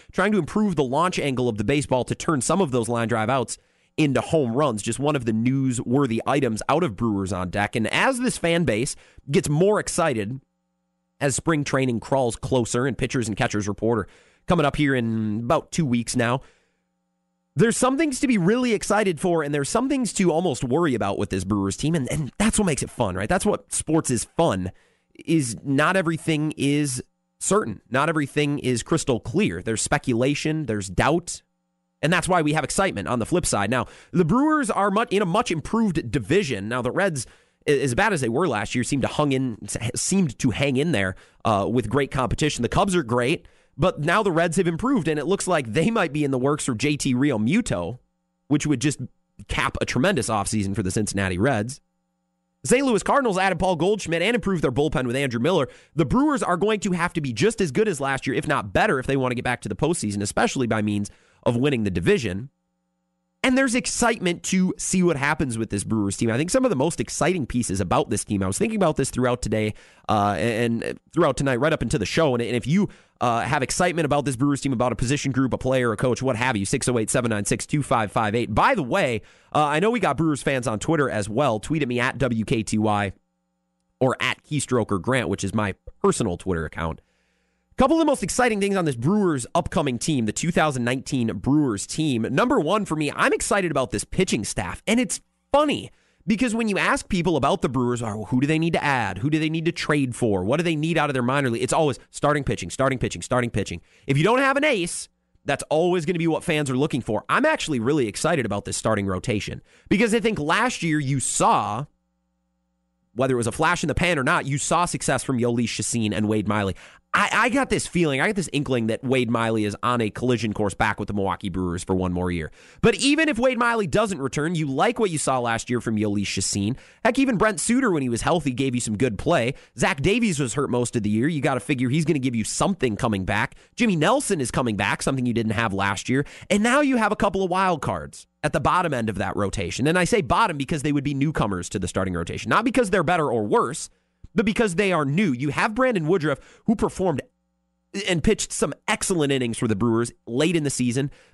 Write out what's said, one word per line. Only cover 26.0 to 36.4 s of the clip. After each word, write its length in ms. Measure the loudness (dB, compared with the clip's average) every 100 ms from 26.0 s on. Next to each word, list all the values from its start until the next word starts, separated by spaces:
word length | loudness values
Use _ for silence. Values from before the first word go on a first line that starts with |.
| 0 -2 -2 0 -2 0
is 460 | 0 2 0 -4 -10 _ _ _
certain. 420 | 0 0 0 -6 -4
Not 200 | 0 2
everything 500 | 0 -2 0 0 0
is 240 | 0 -2
crystal 360 | 0 0 0 -2
clear. 440 | 0 0 0 -2
There's 180 | -4 -4
speculation, 840 | 0 0 0 2 2 0 -2 -2 -2
there's 200 | -4 -4
doubt, 540 | 0 2 2 -2 -12 -16 _ _ _ _ _
and 140 | 0
that's 160 | 0 2
why 140 | 2
we 100 | 2
have 100 | 0
excitement 440 | 0 0 0 -2 -4
on 100 | -2
the 80 | 0
flip 220 | 0 0
side. 240 | 0 0
Now, 160 | 0 -2 -10 -4
the 120 | 0
Brewers 460 | 2 4 4 2 0
are 220 | 0 0
much, 200 | 0 0
in 120 | 0
a 20 | 2
much 240 | 0 0
improved 600 | -4 -2 0 2 0 -2
division. 580 | -4 2 0